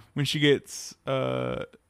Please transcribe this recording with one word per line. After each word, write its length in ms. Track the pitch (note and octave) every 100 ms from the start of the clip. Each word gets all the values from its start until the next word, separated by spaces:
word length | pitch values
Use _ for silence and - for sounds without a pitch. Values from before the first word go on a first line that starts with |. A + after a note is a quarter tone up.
| -
when 120 | C#3 C#3
she 140 | D#3
gets, 560 | D3 C#3 - - - - -
uh, 580 | C3+ C3 B1+ B1+ - - - _